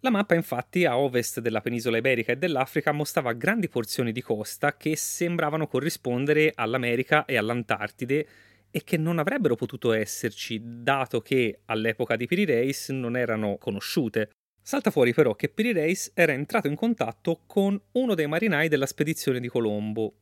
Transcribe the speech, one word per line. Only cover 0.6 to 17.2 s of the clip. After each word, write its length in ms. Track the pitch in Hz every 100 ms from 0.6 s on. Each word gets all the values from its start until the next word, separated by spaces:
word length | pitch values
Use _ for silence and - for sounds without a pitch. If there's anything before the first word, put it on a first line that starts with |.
| - 180 170
a 100 | 123
ovest 440 | 139 123 117 -
della 200 | 117 110
penisola 380 | 117 120 117 113
iberica 340 | 127 120 113
e 60 | 127
dell'Africa 520 | 175 139 131 160 151
mostrava 440 | 147 151 - 127
grandi 340 | 117 117 226 180
porzioni 440 | 123 110 - 120
di 100 | 113
costa 520 | - 107 107 - 147 -
che 180 | 156 156
sembravano 720 | - - 175 170 151 156 151
corrispondere 840 | 127 147 - 131 123 139 151 156
all'America 720 | - 110 131 120 120 131 151 -
e 100 | 127
all'Antartide 920 | 107 120 113 101 107 - 123 139 151 - _ _ _
e 120 | -
che 140 | - 156
non 220 | 156 175
avrebbero 380 | 151 277 170 117
potuto 360 | 117 131 120
esserci, 680 | 110 107 - 120 - - 113
dato 560 | 117 117 123 139 127 123
che 400 | - 131 117 - -
all'epoca 500 | 110 110 110 120 113
di 100 | 120
Piri 200 | 180 202
Reis 420 | 117 131 139 -
non 260 | 135 120
erano 440 | 120 120 110 107 101
conosciute. 720 | - 98 - - 123 113 107 _ _ _
Salta 280 | - 277 226
fuori 220 | 156 123
però 220 | 117 131
che 160 | 104 -
Piri 220 | - 226
Reis 400 | 196 156 185 -
era 180 | - 165
entrato 340 | 135 147 226 147
in 80 | 147
contatto 680 | 226 226 110 -